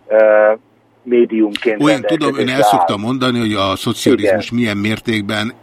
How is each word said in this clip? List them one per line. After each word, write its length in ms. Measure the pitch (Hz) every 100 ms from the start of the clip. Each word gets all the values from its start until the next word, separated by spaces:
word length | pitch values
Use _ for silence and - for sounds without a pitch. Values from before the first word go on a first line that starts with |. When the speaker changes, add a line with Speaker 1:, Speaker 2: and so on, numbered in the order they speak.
| -
Speaker 1:
eh, 460 | 107 107 107 107 110 _ _ _ _
médiumként 800 | 123 120 120 110 107 104 123 107
Speaker 2:
Olyan 200 | 147 139
tudom, 260 | 120 156 147
ön 80 | -
Speaker 1:
rendelkezésre 280 | - 127
Speaker 2:
el 0 |
szokta 300 | 104 98 92
Speaker 1:
áll. 60 | 104
Speaker 2:
mondani, 400 | 107 131 127 120
hogy 140 | 113
a 220 | 104 98 95
szocializmus 720 | - 110 - 120 101 92 101
Speaker 1:
Igen. 140 | 117
Speaker 2:
milyen 180 | 117 101
mértékben... 760 | 104 110 - 107 101 107 110 123